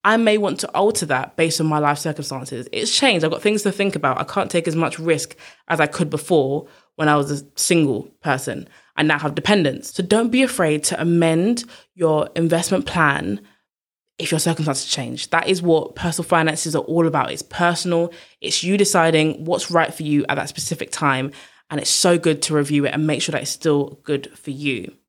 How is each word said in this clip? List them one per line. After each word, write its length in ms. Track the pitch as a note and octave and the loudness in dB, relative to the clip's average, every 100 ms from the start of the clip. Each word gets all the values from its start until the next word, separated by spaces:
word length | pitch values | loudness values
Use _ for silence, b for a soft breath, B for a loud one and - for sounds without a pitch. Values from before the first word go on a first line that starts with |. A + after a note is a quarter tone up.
I 140 | G3+ A3+ | 4 4
may 200 | A3 G#3+ | 4 2
want 220 | G3+ F#3 | 0 -4
to 120 | - - | -4 0
alter 300 | G3+ A3 D3+ | 0 0 -2
that 320 | C3 - - | -2 -2 0
based 240 | E3 D#3+ | 0 2
on 60 | D#3 | 0
my 120 | D3+ | 2
life 200 | D3 D3 | 2 0
circumstances. 680 | E3 D3 C#3 C3+ B2+ A#2+ - | -4 -6 -8 -10 -10 -12 -8
It's 200 | - - | -4 -2
changed. 300 | - C4+ F#3 | 2 2 4
I've 80 | D#3+ | 2
got 100 | - | 2
things 200 | G#3 G#3+ | 0 2
to 80 | G#3 | 0
think 240 | F#3+ G3 F3+ | 0 -2 0
about. 240 | C#3 B2 | 0 0
I 60 | - | -2
can't 260 | G3 F#3+ | -2 0
take 160 | F3 E3+ | 0 0
as 80 | D#3+ | 0
much 240 | D#3+ - | -2 -2
risk 380 | D#3+ D#3 - - B B - | 0 0 -2 -14 B B -4
as 100 | D#3+ | 0
I 80 | F#3 | 0
could 220 | - D#3 | 0 -2
before 580 | D3+ - E3+ C3+ C#3+ - b b - | -2 2 2 2 -2 -6 b b -2
when 100 | D#3 | 2
I 80 | D3 | 2
was 160 | C#3 | 0
a 140 | C#3+ C#3+ - | -4 -6 -6
single 540 | - E3+ D3 G#2+ - _ | 2 2 2 0 -6 _
person. 460 | D#3+ C3+ - G#2+ - b b - | -4 -2 -4 -10 -12 b b -2
I 60 | |
now 160 | D#3 D3 | 0 2
have 160 | D3+ D3 | 0 -2
dependents. 580 | D3 G#3 D3 - - | 2 2 2 -2 -8
So 100 | - | -6
don't 280 | F3+ G#3+ A#3 | 0 2 2
be 120 | B3 | 2
afraid 400 | C4 A3+ E3 D3+ D3+ | 2 2 0 0 -2
to 160 | F3 | -2
amend 600 | E3+ E3+ E3 D#3+ G3 A#3+ - B B - | 2 4 4 2 2 0 -4 B B -2
your 320 | E3 D3+ - - | 2 2 0 -2
investment 500 | E3 E3 F3 F#3 - | 2 0 0 -2 -2
plan 540 | F3 D3+ C#3 F3+ G#3 G#3 b b _ _ _ _ _ | 2 2 2 -4 -6 -10 b b _ _ _ _ _
if 140 | D#3+ | -4
your 80 | D#3+ | 0
circumstances 440 | E3+ D#3+ D3+ C3+ - | 0 0 -2 -2 -4
change. 380 | - A#2+ B2 - | -6 -6 -8 0
That 180 | E3 - | 0 2
is 140 | F#3 | 0
what 340 | F3 D#3+ - - | 2 2 0 -6
personal 320 | E3+ E3 E3 | -4 -4 2
finances 480 | E3+ D#3+ D#3 D#3+ D3 | 4 4 0 -2 -2
are 80 | |
all 240 | - E3 E3 | 0 2 2
about. 240 | D#3 A#2 | 2 -2
It's 100 | C#2 | -6
personal. 680 | - - F3 E3+ F3+ E3+ E3+ B B B | -10 0 0 0 0 0 -2 B B B
It's 240 | - - F3 | -6 -4 0
you 100 | G3+ | 2
deciding 680 | G3 F#3 E3 D#3+ D#3 - D#3+ | 4 4 4 4 2 -2 -4
what's 260 | F3 - | -4 0
right 220 | E3+ D#3+ | 0 0
for 100 | - | -2
you 220 | D3+ D3 - | -2 0 0
at 80 | - | -4
that 140 | - | -4
specific 420 | - - D#3+ - | -8 -8 -6 -8
time. 400 | - D3 C3 C3+ B B B _ | -2 0 0 -4 B B B _
And 80 | D3+ | -6
it's 120 | - | -2
so 260 | - F3+ F3 | 2 4 4
good 240 | E3+ D3+ | 2 0
to 120 | - D3+ | 0 0
review 300 | C#3+ D3 C#3+ | 2 0 0
it 100 | - | 0
and 100 | D#3 | -2
make 160 | C#3 | -2
sure 100 | - | -2
that 100 | D3+ | -4
it's 80 | - | -6
still 480 | - E3 C#3+ C#3 - | -4 0 0 0 -8
good 280 | - C#3 C3+ - | -6 -6 -6 -14
for 140 | - | -12
you. 420 | C3+ D3 A#2+ F2 - | -6 -4 -4 -8 -16